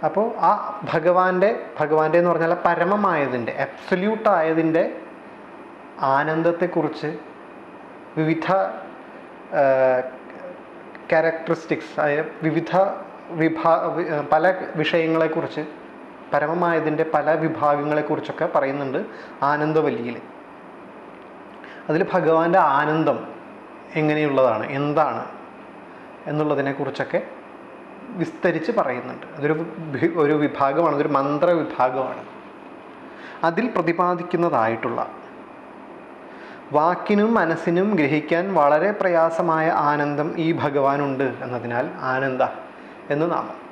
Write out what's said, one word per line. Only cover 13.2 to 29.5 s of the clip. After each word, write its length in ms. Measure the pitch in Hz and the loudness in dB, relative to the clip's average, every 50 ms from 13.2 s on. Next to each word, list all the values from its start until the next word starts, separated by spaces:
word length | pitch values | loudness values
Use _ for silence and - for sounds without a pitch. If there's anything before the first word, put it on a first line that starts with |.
| - - | -14 -12
വിഭാ-, 520 | 170 165 160 160 160 160 - 170 160 175 190 170 156 | -2 0 0 2 2 2 4 4 4 4 2 0 -2
വി-, 140 | 156 175 160 | -2 -2 -2
ആ, 100 | 165 147 139 139 - | -2 -2 0 2 2
പല 220 | 156 165 180 185 185 - - - | 4 4 4 2 2 -4 -8 -2
വിഷയങ്ങളെക്കുറിച്ച്, 920 | 165 156 156 - 175 160 160 160 160 160 160 160 170 151 135 - - 151 151 - - - - - - - - - - - - - | -2 0 2 2 2 2 4 4 2 2 2 2 0 -2 -2 -4 -6 -8 -8 -10 -16 -18 -18 -18 -18 -18 -18 -18 -18 -10 -2 0
പരമമായതിൻ്റെ 720 | 143 147 151 165 175 175 170 170 160 151 156 156 151 160 160 - | 0 2 2 0 2 2 2 2 2 2 0 0 0 0 2 2
പല 160 | 151 143 151 160 | 0 2 4 2
വിഭാഗങ്ങളെക്കുറിച്ചൊക്കെ 1120 | 156 156 160 - - 147 147 147 143 143 151 151 151 147 - 156 139 - - - - 160 - - | 2 2 -2 0 2 2 4 4 4 2 0 0 0 0 0 -2 -4 -4 -8 -4 -2 -2 0 2
പറയുന്നുണ്ട് 500 | 156 139 135 135 143 143 135 127 156 208 - - - - - - - - | 2 2 2 -2 -2 -4 -2 -2 -4 -4 -6 -10 -16 -16 -16 -6 0 2
ആനന്ദവല്ലിയിൽ. 760 | 139 147 147 151 156 156 160 151 147 127 - 120 120 117 113 - - - - - - - - - - - - - - - - - - - - - - - - - - - - - - - - - - | 2 2 2 2 2 2 2 2 2 0 -2 -4 -6 -6 -8 -12 -14 -18 -18 -18 -20 -20 -20 -20 -20 -20 -20 -20 -18 -18 -18 -18 -18 -18 -18 -20 -20 -20 -20 -20 -18 -18 -18 -18 -16 -16 -16 -6 -2
അതിൽ 140 | 151 160 - 160 - | 0 0 0 2 0
ഭഗവാന്റെ 460 | 185 165 151 160 160 165 170 170 190 | 2 4 4 4 4 4 4 4 6
ആനന്ദം 600 | 170 151 135 139 147 151 151 160 156 151 135 113 - - - - - - - - - - - - - - - | 6 6 4 4 2 2 2 2 2 2 0 0 -4 -12 -14 -16 -18 -18 -18 -18 -18 -18 -20 -20 -18 -8 -2
എങ്ങനെയുള്ളതാണ്, 680 | 160 156 156 151 151 151 147 139 135 131 127 113 107 117 | 0 2 2 2 2 2 2 4 4 4 4 4 2 -2
എന്താണ് 580 | - 139 139 143 147 147 147 151 135 120 113 117 - - - - - - - - - - - - - - - - - - - - | -4 -4 -2 -2 0 2 2 2 2 0 -4 -6 -8 -12 -16 -16 -18 -18 -20 -20 -20 -18 -20 -20 -20 -20 -20 -18 -18 -20 -14 -8
എന്നുള്ളതിനെക്കുറിച്ചൊക്കെ 960 | - 147 151 156 151 147 139 135 139 139 139 147 135 135 - 139 - - 180 - - - - - - - - - - - - - - - - - - | -6 -2 0 0 2 2 0 0 -2 -2 -4 -4 -6 -4 -6 -6 -2 -2 -4 -4 -4 -14 -18 -18 -20 -20 -20 -20 -20 -20 -20 -20 -20 -18 -18 -16 -12
വിസ്തരിച്ച് 640 | - 185 165 - - - - 190 160 160 156 - 226 | -6 -4 -4 -4 -6 -2 0 0 0 0 -2 -2 0
പറയുന്നുണ്ട്. 540 | 220 165 139 123 123 120 123 131 - - - - | 0 0 0 -2 -4 -6 -10 -12 -12 -12 -14 -10
അതൊരു 160 | - 139 147 | -4 0 0